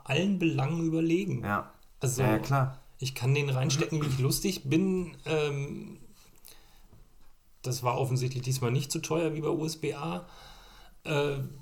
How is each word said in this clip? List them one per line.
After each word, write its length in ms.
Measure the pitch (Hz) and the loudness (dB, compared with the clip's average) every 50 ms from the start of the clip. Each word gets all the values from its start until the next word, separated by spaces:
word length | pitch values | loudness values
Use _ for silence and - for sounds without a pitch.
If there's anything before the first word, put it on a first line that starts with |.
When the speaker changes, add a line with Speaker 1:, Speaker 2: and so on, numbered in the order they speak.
| - | -6
Speaker 1:
allen 340 | - 139 156 185 202 196 175 | -2 0 2 2 2 2 4
Belangen 480 | 170 160 135 135 135 147 170 165 165 | 2 2 2 2 2 0 0 0 0
überlegen. 580 | 160 156 165 165 165 165 185 202 190 131 117 104 | 2 2 2 2 4 4 2 2 0 -2 -2 -2
Speaker 2:
Ja. 280 | 101 104 98 - - - - - - - - | 0 -2 -2 -2 -4 -12 -20 -20 -20 -12 -4
Speaker 1:
Also, 220 | - 127 127 131 | -2 -2 0 2
Speaker 2:
Ja, 120 | - 107 107 | 2 4 2
ja, 60 | 110 | 2
klar. 400 | - - 135 139 135 131 - - - - - - | 2 2 4 4 4 2 0 -6 -16 -20 -12 -8
Speaker 1:
ich 160 | 131 - - | -6 -6 -4
kann 180 | - 120 135 139 | -2 2 4 4
den 160 | 147 143 139 | 4 4 2
reinstecken, 520 | 135 127 131 - 139 151 160 - 160 151 151 | 0 2 2 2 2 2 2 2 0 0 0
wie 40 | 143 | 0
ich 120 | 131 131 | 2 2
lustig 500 | 127 143 - - - 202 190 - - 135 | 2 2 2 2 0 0 -2 -2 0 2
bin. 480 | 156 165 190 190 185 185 175 160 - - - | 2 4 4 4 2 0 -2 -4 -8 -10 -4
Ähm, 720 | 147 156 151 151 147 139 139 139 143 - - - - - - - - - - - - - - - - - - - - - - - - - - - - - - - - - - - - - - | -2 0 2 2 0 0 -2 -4 -4 -6 -8 -10 -12 -14 -16 -18 -20 -20 -20 -20 -20 -20 -20 -20 -20 -20 -20 -20 -20 -20 -20 -20 -20 -20 -20 -20 -20 -20 -20 -20 -20 -20 -20 -20 -20 -20 -10
das 220 | - 131 127 - 117 | -6 -6 -4 -2 0
war 140 | 123 120 127 | 0 0 2
offensichtlich 440 | 135 127 131 131 131 127 - 127 - | 0 2 2 2 0 0 -2 -2 -2
diesmal 280 | 131 131 - 127 117 | 0 0 2 2 2
nicht 200 | 123 147 - - | 2 2 0 0
zu 80 | - 165 | -4 -4
teuer 340 | 160 - 156 165 170 156 135 | -2 0 0 2 2 0 0
wie 80 | 156 | -2
bei 80 | 151 151 | -2 -2
U 160 | - 147 156 | 0 0 -2
S 120 | 160 - - | -4 -4 -4
B 160 | - 139 139 | -4 -4 -4
A, 320 | 143 151 165 175 180 - - - - - - - - - - - - - - - - - | -4 -4 -6 -6 -6 -8 -12 -18 -20 -18 -18 -20 -20 -20 -20 -20 -20 -20 -20 -20 -12 -6
äh, 340 | - 156 143 143 147 143 139 131 131 - - | -2 0 0 2 0 0 -2 -4 -8 -10 -14